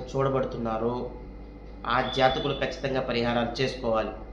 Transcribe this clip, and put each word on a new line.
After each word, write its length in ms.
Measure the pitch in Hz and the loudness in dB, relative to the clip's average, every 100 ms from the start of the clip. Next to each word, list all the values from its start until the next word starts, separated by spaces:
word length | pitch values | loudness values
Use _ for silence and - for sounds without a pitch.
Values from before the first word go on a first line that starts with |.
| - | -2
చూడబడుతున్నారో 840 | 135 135 135 - 120 113 110 117 123 120 - - - - - - - 113 | 0 2 2 0 -2 -2 0 0 0 -4 -8 -12 -12 -14 -14 -14 -8 0
ఆ 20 | 123 131 135 | 2 2 4
జాతకులు 380 | 131 - 139 | 4 4 0
ఖచ్చితంగా 460 | 135 131 - 131 131 | 0 -2 -2 0 0
పరిహారాలు 640 | 123 117 120 120 113 - | 0 2 2 2 0 0
చేసుకోవాలి. 500 | 127 - 113 110 104 - - | 0 0 0 2 0 -6 -12